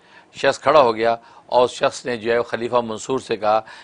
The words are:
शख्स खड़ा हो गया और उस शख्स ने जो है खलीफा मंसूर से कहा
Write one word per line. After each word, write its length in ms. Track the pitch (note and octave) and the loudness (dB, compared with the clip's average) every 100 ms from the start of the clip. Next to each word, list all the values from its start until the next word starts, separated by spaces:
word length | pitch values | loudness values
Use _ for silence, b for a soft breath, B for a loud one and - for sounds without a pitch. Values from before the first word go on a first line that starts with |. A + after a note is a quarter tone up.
| b b b - | b b b -2
शख्स 220 | C#3 B2+ | -2 0
खड़ा 220 | C3+ D3+ | 4 4
हो 120 | B2 | 4
गया 260 | A2 A#2 A#2 b b - | 2 0 -2 b b -2
और 160 | A#2+ B2 | 0 2
उस 140 | - | 0
शख्स 260 | C#3 - C#3 | -2 -2 -6
ने 120 | A#2 | -6
जो 160 | A2 | -2
है 100 | A#2 A#2 | -2 -2
खलीफा 360 | A2+ A#2 A#2+ | -6 -2 -2
मंसूर 380 | A2+ G#2+ - C3 | -2 -6 -6 -6
से 160 | - A2 | -4 -4
कहा 220 | G#2+ A2 B B | 0 0 B B